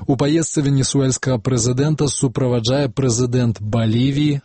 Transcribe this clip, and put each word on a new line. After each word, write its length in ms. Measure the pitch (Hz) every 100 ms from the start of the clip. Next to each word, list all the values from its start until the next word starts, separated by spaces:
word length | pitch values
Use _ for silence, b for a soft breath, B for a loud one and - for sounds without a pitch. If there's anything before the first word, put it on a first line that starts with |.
| -
У 80 | 135
паездцы 480 | 143 160 156 - 143
венесуэльскага 720 | 139 127 139 135 127 - 127 113
прэзідэнта 640 | 127 113 127 147 156 147
суправаджае 800 | - 139 117 131 120 113 131 143
прэзідэнт 720 | - 135 113 127 127 120 107
Балівіі 800 | 104 117 113 113 131 139 151 143